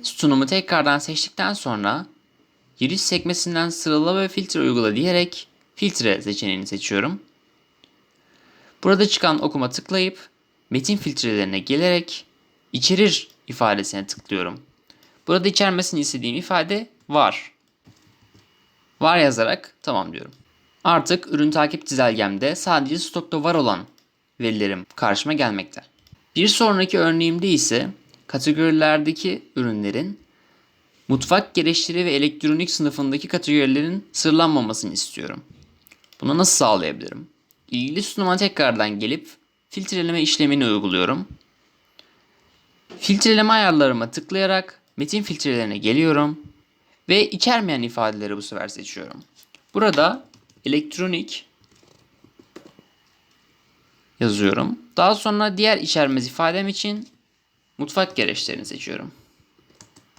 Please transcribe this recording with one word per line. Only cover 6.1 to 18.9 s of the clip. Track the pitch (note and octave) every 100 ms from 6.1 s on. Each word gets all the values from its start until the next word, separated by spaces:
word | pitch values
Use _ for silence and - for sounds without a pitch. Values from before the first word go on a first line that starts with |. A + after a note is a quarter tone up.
| F#2+
seçeneğini | G2+ G2+ G#2 F#2+ G2
seçiyorum. | G2 - G2+ B2 G3 - _ _ _ _ _ _ _ _ _ _ _ _ _ _ -
Burada | F#3 G3 G#3
çıkan | - E3+ D3+
okuma | C#3+ D3 B2+
tıklayıp | - - F#3+ F#3 F#3+ - _ _ _ -
metin | B2+ C3 G#3
filtrelerine | D3+ - A#2+ G#2 F#2+ F#2+
gelerek | F2+ C#3+ F3+ F3 E3+ - - _ _ _ _
içerir | C3 - F#3 G#3 - - _ -
ifadesine | A#2+ A2 G2+ G2 G2 G2
tıklıyorum. | - - G2 F2 B2 - _ _ _ _ _ -
Burada | F3+ F#3+
içermesini | G3 G3 F3+ F3+ E3
istediğim | C#3+ C3 A#2 C3
ifade | - F3+ D#3+ G3+ A#3 _ -
var. | D3 A2 - - _ _ _ _ _ _ _ _ _ _ _ _ _ _